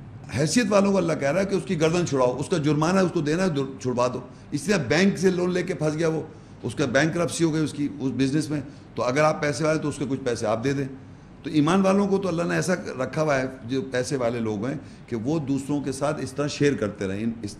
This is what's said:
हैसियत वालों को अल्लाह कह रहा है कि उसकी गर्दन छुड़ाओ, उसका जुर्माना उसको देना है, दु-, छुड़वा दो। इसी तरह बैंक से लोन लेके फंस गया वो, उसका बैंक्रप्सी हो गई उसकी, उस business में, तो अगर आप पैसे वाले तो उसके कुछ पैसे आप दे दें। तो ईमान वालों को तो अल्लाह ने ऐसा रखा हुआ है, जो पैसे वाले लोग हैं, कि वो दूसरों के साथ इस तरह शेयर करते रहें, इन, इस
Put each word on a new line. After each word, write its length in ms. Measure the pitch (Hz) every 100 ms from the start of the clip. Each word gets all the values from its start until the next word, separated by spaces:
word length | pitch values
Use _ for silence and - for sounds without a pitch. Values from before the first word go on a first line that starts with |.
| - - -
हैसियत 380 | 113 151 247 214
वालों 240 | 202 196
को 60 | 196
अल्लाह 180 | 165 147
कह 140 | 139
रहा 100 | 165
है 60 | 196
कि 100 | 196
उसकी 200 | - 175
गर्दन 300 | 160 175 170
छुड़ाओ, 300 | 139 123 123
उसका 200 | 147 175
जुर्माना 440 | 143 147 156 190
उसको 200 | 180 175
देना 220 | 147 165
है, 100 | 190
दु-, 260 | 143 135 -
छुड़वा 260 | 123 120 123
दो। 200 | 117 - - -
इसी 180 | - 170
तरह 120 | 202
बैंक 340 | 123 151 196 -
से 140 | 185
लोन 200 | 175 180
लेके 220 | 180 170
फंस 220 | - 151 151
गया 120 | 165
वो, 180 | 160 135 - - - -
उसका 200 | 113 139
बैंक्रप्सी 580 | 135 160 160 170 -
हो 80 | 165
गई 100 | 156
उसकी, 260 | 151 - 147 -
उस 100 | 131
business 380 | 117 135 151 131
में, 100 | 151 - - - -
तो 60 |
अगर 200 | 117 135
आप 160 | 156 156
पैसे 220 | 147 135
वाले 160 | 156 156
तो 100 | 147
उसके 160 | 135 131
कुछ 140 | 131
पैसे 260 | 131 113 110
आप 140 | 110
दे 140 | 127
दें। 140 | 139 135 - - - - -
तो 60 | -
ईमान 320 | 160 147 190
वालों 260 | 190 196 202
को 100 | 190
तो 100 | 196
अल्लाह 200 | 165 175
ने 80 | 170
ऐसा 180 | 160 180 202 127
रखा 220 | 127 160
हुआ 140 | 156 135
है, 160 | 131 - 117
जो 140 | 135
पैसे 360 | 131 127 123 143
वाले 220 | 117 120
लोग 260 | 110 107 120
हैं, 140 | 151 - - -
कि 60 | 117
वो 240 | 113 165
दूसरों 400 | 135 139 139 147
के 100 | 139
साथ 280 | 127 143 147
इस 160 | 135 -
तरह 120 | 147
शेयर 260 | - 143
करते 340 | 120 104 95 98
रहें, 120 | 98
इन, 140 | 117 113
इस 100 | 107